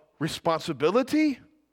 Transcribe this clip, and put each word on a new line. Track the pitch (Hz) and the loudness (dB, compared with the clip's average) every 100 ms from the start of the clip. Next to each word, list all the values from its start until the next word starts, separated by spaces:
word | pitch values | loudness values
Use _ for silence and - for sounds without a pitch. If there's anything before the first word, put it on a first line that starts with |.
| _ - | _ -6
responsibility, | 160 - 165 160 - 131 151 220 254 302 311 254 - _ _ | -6 -2 -2 -2 -2 0 2 2 2 2 0 -2 -12 _ _